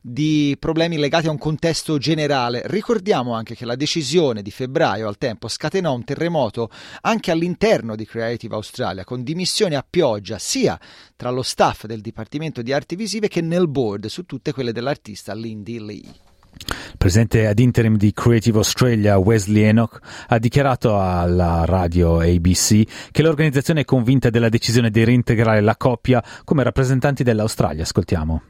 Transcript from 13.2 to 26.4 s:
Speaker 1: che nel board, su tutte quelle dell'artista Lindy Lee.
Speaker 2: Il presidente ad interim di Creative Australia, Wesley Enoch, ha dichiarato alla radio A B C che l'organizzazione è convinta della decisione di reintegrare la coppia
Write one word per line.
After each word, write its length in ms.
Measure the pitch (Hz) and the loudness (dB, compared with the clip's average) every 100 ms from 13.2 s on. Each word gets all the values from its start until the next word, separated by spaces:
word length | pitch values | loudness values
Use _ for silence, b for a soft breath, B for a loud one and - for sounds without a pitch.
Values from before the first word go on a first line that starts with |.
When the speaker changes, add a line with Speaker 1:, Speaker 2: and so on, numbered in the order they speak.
| 208 | -2
Speaker 1:
che 140 | 170 | -2
nel 260 | 165 175 175 | -2 0 0
board, 400 | 139 113 101 107 | 0 -2 -4 -10
su 180 | - | -12
tutte 260 | - 135 - | -12 -8 -8
quelle 200 | 135 120 | -6 -6
dell'artista 640 | 113 123 147 - 98 - | -4 -4 -6 -10 -16 -12
Lindy 420 | 107 117 110 101 117 | -10 -10 -12 -12 -12
Lee. 240 | 107 104 | -12 -16
Speaker 2:
Il 960 | - - _ _ _ - - - - - | -18 -20 _ _ _ -14 -10 -10 -12 0
presidente 480 | 98 98 113 113 | 2 4 4 2
ad 140 | 107 104 | 2 4
interim 360 | 127 120 113 | 4 4 2
di 160 | 107 104 | 4 2
Creative 460 | - 120 117 117 110 | 2 2 4 4 2
Australia, 640 | - - 127 113 104 98 | 0 2 2 4 4 4
Wesley 460 | 92 113 95 107 | 4 2 4 4
Enoch, 340 | 107 113 113 - B B B | 6 4 2 -6 B B B
ha 100 | 117 | 0
dichiarato 600 | 117 143 139 123 120 101 | 2 2 2 2 2 2
alla 640 | 92 87 87 90 87 85 | 2 2 2 2 2 2
radio 560 | 82 92 87 87 85 82 | 2 2 2 2 4 4
A 180 | 85 87 | 4 4
B 140 | 87 | 4
C 300 | 87 - 107 110 B B | 2 4 4 2 B B
che 100 | - | 2
l'organizzazione 600 | 156 147 156 135 - 160 | 2 2 2 0 0 0
è 40 | |
convinta 460 | 135 131 117 135 123 | 2 0 2 2 2
della 180 | 113 117 | 2 2
decisione 400 | 110 - 120 117 | 2 2 2 2
di 140 | 110 | 2
reintegrare 580 | 113 123 - 113 113 107 | 4 4 2 2 4 4
la 160 | 104 - | 2 2
coppia 460 | 135 117 - 123 B B | 0 0 2 0 B B